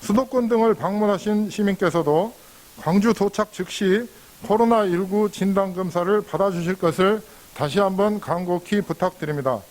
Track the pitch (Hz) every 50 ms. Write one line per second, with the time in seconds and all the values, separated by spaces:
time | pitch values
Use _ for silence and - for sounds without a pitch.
0 | - - 202 226 262 - - 254 240 226 240 226 226 226 214 - 147 175 196 208
1 | 214 208 202 180 - 208 214 208 214 202 - - 208 202 196 185 - 175 156 170
2 | 160 147 147 160 185 226 240 - - - - - - - - - - 151 170 202
3 | 202 233 220 - 196 202 - - 214 - - - 185 - - - 214 190 185 214
4 | 240 233 - - - - - - - - 196 220 233 233 233 226 214 190 175 175
5 | 196 185 190 208 214 208 - - 190 196 196 196 196 196 180 180 190 180 - 175
6 | 175 180 208 208 202 - - 156 190 202 185 175 170 165 185 185 - 170 156 -
7 | 185 196 214 214 202 - - - - - - - 147 147 131 190 202 190 190 185
8 | 196 214 214 208 - - 156 175 180 175 180 175 175 - - 208 196 - 165 -
9 | - 185 175 - - 151 151 143 139 131 127 107 98 -